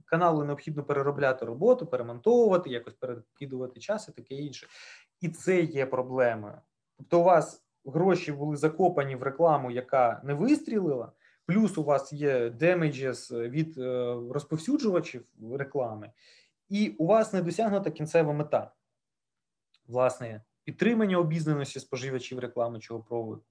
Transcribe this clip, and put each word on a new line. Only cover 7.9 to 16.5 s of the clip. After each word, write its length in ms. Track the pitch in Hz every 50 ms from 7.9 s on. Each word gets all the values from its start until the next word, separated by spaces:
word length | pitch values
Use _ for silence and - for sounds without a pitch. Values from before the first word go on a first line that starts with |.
| 123 156 180 190 175 - - 156
були 240 | 143 139 143 151 147
закопані 600 | 139 147 160 160 - 190 175 180 151 143 135 135
в 60 | 123
рекламу, 480 | 127 139 135 - 170 165 151 139 131 123
яка 500 | 120 123 123 - - 135 123 117 113 - -
не 100 | 135 143
вистрілила, 800 | 143 190 262 302 302 - - 233 214 185 160 139 123 113 - - _ _ _ _ _ _
плюс 320 | - 175 214 220 190 - 160
у 60 | 151
вас 280 | 147 143 135 135 -
є 360 | 147 143 147 143 135 123 117 117
damages 1000 | 117 113 151 170 185 180 160 151 135 127 135 131 120 - - - 123 117 117 120
від, 300 | 123 156 160 160 160 135
е, 380 | 127 127 127 123 123 120 123 120 120 120
розповсюджувачів 960 | 131 147 - - 160 156 - - 285 302 262 214 180 170 - - - 120 - _ _ - 107 113
реклами, 580 | 127 143 139 135 - 143 123 113 107 104 104 - - _ _ _ _ _ _ _